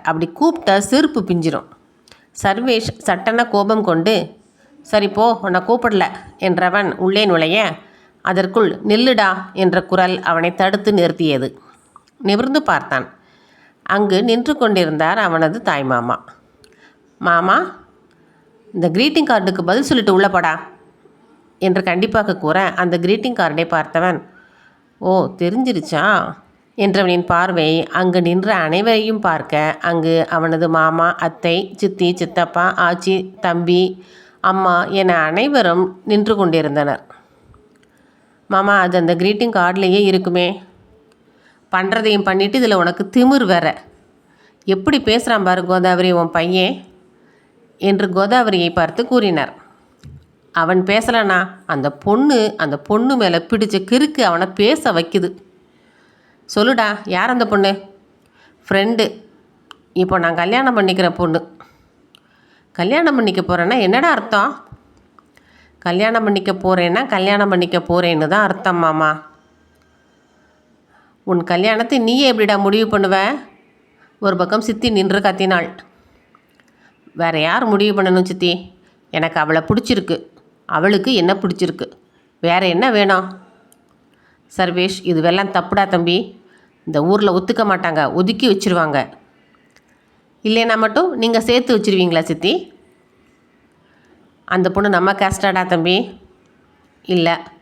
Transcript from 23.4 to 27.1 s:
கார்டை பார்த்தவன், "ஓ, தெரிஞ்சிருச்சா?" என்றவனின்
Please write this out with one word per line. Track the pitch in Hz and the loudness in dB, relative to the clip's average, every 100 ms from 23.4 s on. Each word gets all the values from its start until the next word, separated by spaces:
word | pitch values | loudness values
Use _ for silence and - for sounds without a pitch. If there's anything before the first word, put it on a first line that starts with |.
கார்டை | 165 151 165 | -2 -2 -2
பார்த்தவன், | 165 151 165 180 165 - - _ _ _ _ _ _ | -2 -2 -2 -2 -2 -10 -20 _ _ _ _ _ _
"ஓ, | 185 190 143 - | 0 0 0 -2
தெரிஞ்சிருச்சா?" | 175 233 254 214 208 151 190 196 - - _ _ _ - | -2 -2 -2 -4 -4 0 2 0 -2 -10 _ _ _ -2
என்றவனின் | 202 190 185 | 0 2 2